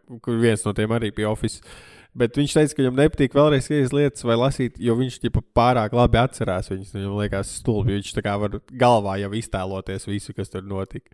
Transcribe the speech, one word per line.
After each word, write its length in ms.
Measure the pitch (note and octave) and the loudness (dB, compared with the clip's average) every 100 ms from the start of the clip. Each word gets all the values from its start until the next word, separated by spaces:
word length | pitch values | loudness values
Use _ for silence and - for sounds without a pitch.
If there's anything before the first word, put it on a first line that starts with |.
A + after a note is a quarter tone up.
| - A2+ | -16 -12
kur 200 | - A#2 | -4 2
viens 240 | A#2 G#2+ | 2 2
no 80 | G#2+ | 0
tiem 180 | G2+ G#2+ | -2 0
arī 200 | A#2 A2 | -2 -4
bija 200 | - G#2+ | -4 -4
Office. 320 | G#2+ A2+ - - - - - _ | -2 -4 -6 -18 -20 -20 -20 _
Bet 260 | B2 A#2+ C#3+ | -2 -2 0
viņš 200 | C#3+ - | 0 2
teica, 200 | D3+ - | 2 2
ka 80 | |
viņam 160 | C3 B2+ | 0 4
nepatīk 360 | D3+ - C#3 C#3 | 2 4 0 4
vēlreiz 320 | D3+ C#3+ - | 4 4 0
skatīties 280 | D3+ C3 C#3 | 0 0 2
lietas 280 | D3 - | 0 0
vai 120 | A#2+ A#2 | 0 2
lasīt, 440 | C3 C3 B2 - | 2 0 -4 -2
jo 160 | A#2 A#2 | -2 0
viņš, 240 | B2+ - | 0 -4
ķipa, 240 | A#2+ - - | -2 -2 -2
pārāk 460 | - A#2+ B2+ G#2+ A#2+ | 2 4 4 2 2
labi 240 | A#2+ A2+ | 4 4
atcerās 520 | B2+ - G#2 F#2 - | 2 0 -4 -4 -4
viņas. 200 | F#2+ G2 | -8 -10
Viņam 280 | G2+ G2 G2+ | -8 -6 -4
liekas 320 | G#2 G2 G2+ - | -2 -4 -6 -6
stulbi, 400 | - G#2+ G#2 G2 | -2 0 0 -2
viņš 160 | G2 - | -4 -6
tā 80 | |
kā 120 | G#2 G2+ | -4 -2
var 180 | G#2 G#2+ - | -4 -6 -8
galvā 460 | C3 B2 A#2 G2+ G2 | 2 4 4 2 -4
jau 120 | G2+ | -4
iztēloties 760 | G#2+ A2 G2+ F#2 F#2+ F#2+ F#2+ - | -6 -6 -6 -6 -6 -8 -10 -6
visu, 280 | G2+ - A2 | -6 -6 -10
kas 160 | G2 | -10
tur 120 | F#2+ | -10
notika. 480 | G2 G2 F#2+ - - | -8 -8 -8 -10 -16